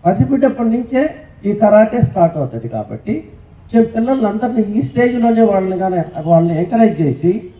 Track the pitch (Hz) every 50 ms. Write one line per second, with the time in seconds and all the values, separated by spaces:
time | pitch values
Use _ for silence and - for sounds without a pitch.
0 | - 170 190 - 254 254 277 269 277 254 - - 233 226 226 247 247 - 262 254
1 | 294 311 - - - - - - - 202 208 - 220 208 202 214 220 220 - 240
2 | - - - 190 175 165 165 156 139 131 - 117 113 120 - - - - - -
3 | - 208 240 320 - - - - - - - - - - - 226 226 220 - 226
4 | 226 254 269 262 226 202 196 220 240 233 240 233 208 196 208 226 285 - - 240
5 | 247 247 247 240 226 233 226 220 226 208 196 190 190 185 185 175 190 190 180 175
6 | 160 - - - 156 160 170 165 170 170 170 156 185 - 233 226 226 208 - 147
7 | 160 143 123 - - 175 190 226 - - - -